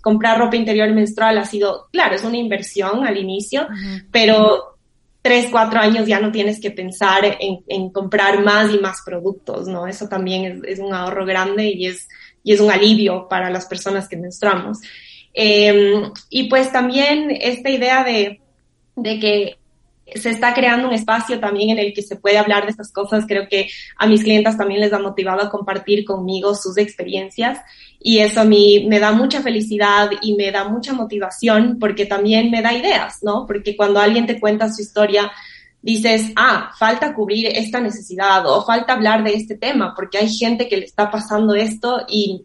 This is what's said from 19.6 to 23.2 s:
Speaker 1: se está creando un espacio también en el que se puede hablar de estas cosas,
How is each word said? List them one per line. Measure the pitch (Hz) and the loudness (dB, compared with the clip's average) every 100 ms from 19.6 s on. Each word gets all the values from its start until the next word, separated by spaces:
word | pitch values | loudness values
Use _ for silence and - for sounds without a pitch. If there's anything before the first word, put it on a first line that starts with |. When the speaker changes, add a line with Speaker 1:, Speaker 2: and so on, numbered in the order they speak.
| _ _ _ _ - 220 | _ _ _ _ -16 -8
Speaker 1:
se | 233 | -6
está | 220 240 | 0 0
creando | 247 247 240 254 | 2 2 2 0
un | |
espacio | 226 220 226 226 240 | -2 0 -2 -2 -4
también | 214 202 214 | -2 0 0
en | 220 | 0
el | 202 | -2
que | 202 | -4
se | 202 196 | -10 -4
puede | 202 208 | 2 2
hablar | 208 202 | 4 2
de | 202 | 0
estas | 220 208 | -6 -10
cosas, | - 196 214 | -8 -2 -2